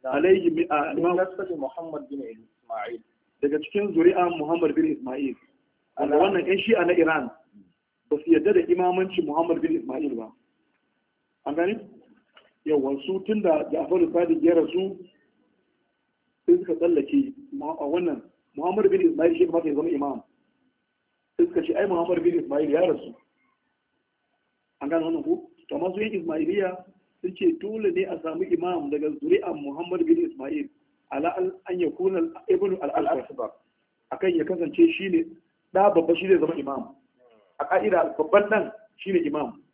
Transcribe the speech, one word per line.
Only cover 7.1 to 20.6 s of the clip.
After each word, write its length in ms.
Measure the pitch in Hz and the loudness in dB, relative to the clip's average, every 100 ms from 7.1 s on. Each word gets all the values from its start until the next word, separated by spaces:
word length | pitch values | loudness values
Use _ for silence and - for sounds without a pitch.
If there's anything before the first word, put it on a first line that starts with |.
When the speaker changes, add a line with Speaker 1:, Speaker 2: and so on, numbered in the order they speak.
| 156 123 - _ - _ _ _ _ _ | 2 -2 -12 _ -20 _ _ _ _ _
Speaker 2:
ba 60 | 147 | -4
su 60 | 170 | 4
yarda 220 | 156 208 | 4 6
da 60 | 208 | 2
imamanci 640 | - 175 180 180 185 - 147 | 2 2 2 0 -2 -2 -2
Muhammad 360 | 156 175 170 | 0 0 0
bin 200 | 160 - | 0 -2
Ismail 340 | 127 131 147 120 | -4 -6 -4 -6
ba. 140 | - _ _ _ _ _ _ _ _ _ _ _ - | -10 _ _ _ _ _ _ _ _ _ _ _ -8
An 100 | 151 | -2
gane? 240 | 180 220 - - _ _ _ _ _ _ - | -2 -2 -10 -20 _ _ _ _ _ _ 0
Yawwa, 340 | 147 131 139 - | 2 2 -4 -4
su 180 | 190 202 | -6 -2
tun 160 | 214 | 0
da 220 | 214 208 - | 2 2 0
Ja'far 320 | 151 - 185 165 | -4 0 2 4
Sadiq 320 | 165 170 160 | 2 2 4
ya 100 | 156 | 4
rasu, 460 | 170 147 175 190 190 - _ _ _ _ _ _ _ _ _ _ _ _ _ - | 4 4 0 -4 -6 -18 _ _ _ _ _ _ _ _ _ _ _ _ _ 2
sai 120 | - | 2
suka 160 | - - | 4 0
tsallake 580 | 170 151 - 143 135 - - | 2 2 2 0 0 -6 -14
ma-, 240 | 139 147 160 | -10 -8 -6
a 60 | 143 | -4
wannan 340 | 170 175 131 - _ _ - | -2 -2 -4 -10 _ _ -6
Muhammad 340 | 165 202 196 | -4 2 2
bin 100 | 190 | 4
Ismail 320 | 175 147 170 165 | 2 4 2 4
shi 80 | 175 | 2
kamata 200 | 165 160 | 2 0
ya 60 | 143 | -2
zama 140 | 170 | -2
imam. 340 | 151 143 120 - _ _ _ | -2 -4 -6 -12 _ _ _